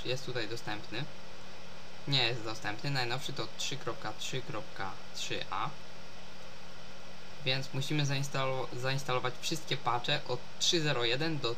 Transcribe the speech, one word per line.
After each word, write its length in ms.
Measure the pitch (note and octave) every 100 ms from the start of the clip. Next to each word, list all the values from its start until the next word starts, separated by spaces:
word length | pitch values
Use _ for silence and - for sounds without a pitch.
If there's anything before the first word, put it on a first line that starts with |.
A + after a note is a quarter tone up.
jest 220 | - C3 -
tutaj 220 | B2 G#2+
dostępny. 560 | A#2 - G#2 - G#2+ D3+ - - - - - - - - - -
Nie 140 | C#3
jest 220 | A#2 B2
dostępny, 460 | A2 A2 G2+ G#2+ C#3+
najnowszy 420 | C#3 A#2+ B2 -
to 140 | - A2 -
trzy 180 | - -
kropka 360 | - A2+ G#2+ G#2+
trzy 240 | - C3
kropka 480 | - A2 F#2+ - G2 - -
trzy 300 | - - G#2 -
A. 180 | F#2+ A#2 - - - - - - - - - - - - - - - - -
Więc 300 | C3+ C3 C3+
musimy 320 | C3+ C3+ D3+ C#3
zainstalo-, 600 | C#3 C#3+ C#3 C3+ C3 B2 B2
zainstalować 580 | C3 C3+ C#3 B2+ B2 -
wszystkie 360 | - E3 - C#3
patche 440 | - A#2 - D3 -
od 120 | B2+ - -
trzy 240 | - F3
zero 220 | D3+ B2+
jeden 340 | A#2+ B2+ D#3+ D#3
do 160 | A#2